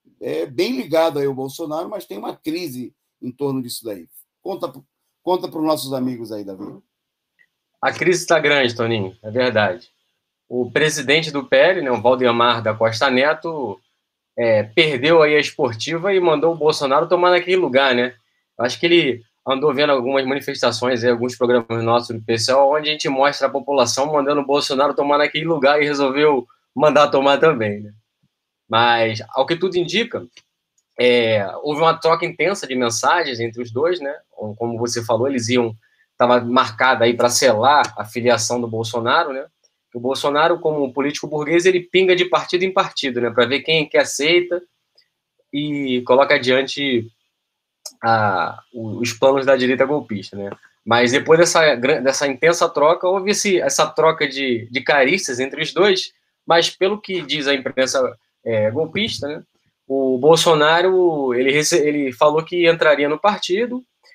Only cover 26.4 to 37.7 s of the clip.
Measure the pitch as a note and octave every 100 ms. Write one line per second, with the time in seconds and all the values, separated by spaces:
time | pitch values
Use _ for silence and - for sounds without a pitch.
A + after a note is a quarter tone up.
26.4 | B2 _ _ C3 D3+ C#3 D3 C#3+ C#3 C#3
27.4 | D#3+ C3 G#2+ G#2 G#2 - _ _ _ _
28.4 | _ _ - A2+ A#2+ A#2 A2+ A2 - B2+
29.4 | C3 E3+ F#3+ F3 E3+ G3+ A#3 G#2 F2 _
30.4 | _ _ _ _ _ - B2 A#2+ A2+ G#2+
31.4 | F#2+ - D3 D3+ E3 D#3+ D#3+ E3 F3+ -
32.4 | E3 G3+ C3+ B2+ A#2+ A2+ C3+ F3 D3 A#2
33.4 | A#2 A2+ A#2 A#2 E3 F3+ C#3 - _ -
34.4 | G#2+ G#2 A#2 A2+ A#2+ A#2+ A2+ A2+ C3+ C3
35.4 | A2 B2 A#2 A2 _ _ _ - A#2+ B2
36.4 | A#2+ C3 A#2 - C3 A#2 A#2 A#2 A#2+ -
37.4 | C3+ G#2+ C3